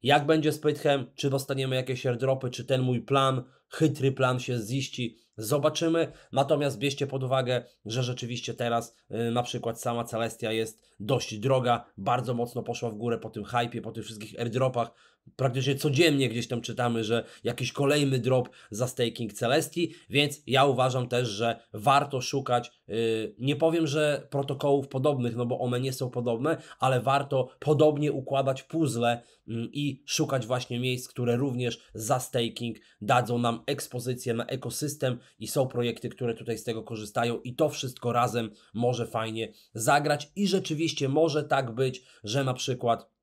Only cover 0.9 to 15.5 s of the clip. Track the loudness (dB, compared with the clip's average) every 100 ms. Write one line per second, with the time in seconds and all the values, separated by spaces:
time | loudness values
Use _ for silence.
0.9 | 2 -2 -4 0 0 -2 -4 0 -2 -2
1.9 | -2 -2 0 0 0 -2 -8 0 0 2
2.9 | 0 2 2 4 0 -6 _ _ 2 2
3.9 | 4 0 2 2 2 -2 -4 -2 -4 -4
4.9 | -6 -8 -8 _ -10 -2 2 2 2 2
5.9 | 2 0 -4 -4 0 2 2 2 0 -2
6.9 | -2 -4 -2 0 0 2 -2 -4 _ -6
7.9 | -2 -2 -4 -6 -6 -8 -4 0 0 -2
8.9 | _ _ -2 0 0 -2 -4 -4 -4 -4
9.9 | -2 -4 -4 -4 -4 -2 -2 -2 -8 _
10.9 | _ -2 0 0 -4 2 2 4 0 -2
11.9 | -6 0 0 0 -2 -2 -4 -6 -4 -6
12.9 | -4 -4 -4 -4 -10 -4 -2 -2 -4 -8
13.9 | -10 -12 -12 -14 -6 -4 0 0 0 -4
14.9 | _ _ _ -20 -2 0